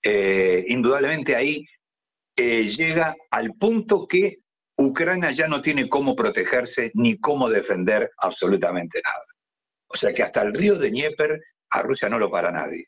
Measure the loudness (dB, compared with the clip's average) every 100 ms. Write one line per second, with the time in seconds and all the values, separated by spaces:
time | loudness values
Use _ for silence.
0 | 2 2 2 2 4 2 0 0 2 2
1 | 0 -2 -2 0 0 -4 -10 _ _ _
2 | _ _ _ -2 0 2 0 0 0 0
3 | -2 -4 -6 -4 -4 0 0 0 2 0
4 | 2 2 2 -2 _ _ _ 0 0 2
5 | -2 0 -2 0 -2 0 -2 -2 0 0
6 | 0 0 0 0 0 0 0 -4 -2 2
7 | 2 2 -2 0 2 0 0 -2 2 2
8 | 0 -2 -4 0 0 2 0 -2 -6 -6
9 | -6 -8 -12 _ _ _ _ _ _ -2
10 | -2 0 -2 0 0 2 2 4 2 0
11 | -4 0 -2 -2 -8 _ _ -4 0 -2
12 | 0 0 0 0 -2 -2 -6 -8